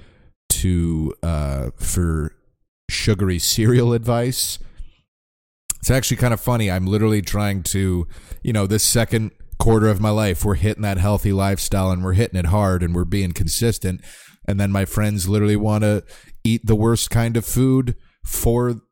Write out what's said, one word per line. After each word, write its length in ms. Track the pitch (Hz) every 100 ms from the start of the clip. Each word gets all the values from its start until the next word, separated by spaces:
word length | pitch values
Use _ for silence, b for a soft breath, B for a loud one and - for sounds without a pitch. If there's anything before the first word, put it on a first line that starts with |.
| b b b _ -
to, 680 | - 92 87 85 80 78 -
uh, 480 | 85 78 71 69 64 -
for 580 | - - 85 80 76 - _ _ _ _ -
sugary 500 | - - 95 95 87
cereal 540 | - - 110 123 120
advice. 680 | 117 113 117 123 131 - - b b b b _ _ _ _ _ _ - -
It's 100 | -
actually 280 | 127 - 120
kinda 200 | 123 110
funny. 320 | - 120 104
I'm 160 | 92 92
literally 360 | 104 110 107
trying 420 | 85 98 104 98
to, 440 | 82 98 95 90 82 B B B
you 80 | -
know, 160 | 107 95
this 160 | 107
second 480 | - 120 113 117 110 - - -
quarter 280 | - 110 107
of 140 | 98
my 80 | 107
life, 340 | 107 107 87
we're 120 | 104 92
hitting 280 | 104 -
that 140 | 104 95
healthy 340 | 104 101 104
lifestyle 600 | 98 98 98 - 98 95
and 120 | 90
we're 100 | 92
hitting 240 | 92 117 90
it 80 | 82
hard 360 | 104 98 90
and 100 | 87
we're 120 | 87 87
being 260 | 101 92
consistent. 680 | 85 80 - 117 107 95 92 B B B B -
And 140 | 101
then 120 | 101
my 140 | 98 95
friends 440 | - 107 104 90
literally 260 | 104 104 104
wanna 480 | 107 107 107 104 B B B -
eat 220 | 110 113 107
the 100 | 110
worst 340 | 110 117 -
kind 280 | 120 117 117
of 80 | -
food 500 | - 131 131 123 - b b -
for 560 | - 120 117 123 117 -